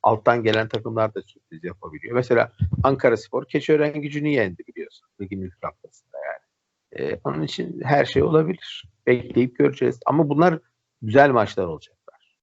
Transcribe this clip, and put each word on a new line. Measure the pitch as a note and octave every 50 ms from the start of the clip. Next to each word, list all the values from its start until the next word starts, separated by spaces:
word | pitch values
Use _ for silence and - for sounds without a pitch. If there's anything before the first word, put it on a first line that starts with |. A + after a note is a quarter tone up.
| -
Alttan | G#2 A2+ G#2+ _ B2 A#2 A#2+
gelen | A2 A2 G#2+ A2 A2 A2
takımlar | - A2 G#2+ A2+ A2 A2+ A2 G#2+ G#2+
da | G2
sürpriz | - _ _ _ _ _ E2 D#2+ E2
yapabiliyor. | F2 F2 _ - E2 D#2 D2+ - A2 A#2+
Mesela | B2 B2+ - B2 A#2 A2 - _ _ - - - -
Ankaraspor | - C3+ C#3 C3+ - C3 A#2 A2 - - - B2+ C3
Keçiören | _ - D3+ C#3 - D#3 D3 D3+ D3+ C#3+ D3+
Gücü'nü | C#3+ D3 D3 D3+ D3 D3+
yendi | D3 C3 G#2+ F#2+ F2 - -
biliyorsun | - - E2+ D#2+ - - - _ _ _ _
ligin | G2+ F#2+ G2+ F#2+
ilk | F#2+ F2+ F2+ _
haftasında | - D#2 - _ - - _ _ _ _ - C#2+
yani. | C#2+ C#2+ - - _ _ _ _ _ _ _ _ _ _ - -
E, | C2 - - - _
onun | C#3 C#3 D#3
için | D#3 C#3 - - F3 F3 - - -
her | B2+ D3 C#3+ C#3
şey | C#3 - -
olabilir. | D3 - D#3 D#3 D#3+ D#3+ F#3 - - - - - - - _ _ _
Bekleyip | - B2 B2 A#2+ B2 - A#2+ B2 B2+ -
göreceğiz. | - D3 C#3 C3+ - C3 B2 B2 - -
Ama | - C3+ D#3 E3 C#3+
bunlar | C#3+ D3 E3+ F3+ D#3+ D#3 _ _ _ _ _ _ _ _
güzel | - G#2+ A2 C#3 C#3+ C#3+
maçlar | B2+ A#2 G#2 F#2+ - D#3+ F#2
olacaklar. | E2+ D#2 C#2+ - _ _ _ _ - _ _ _ _ _ _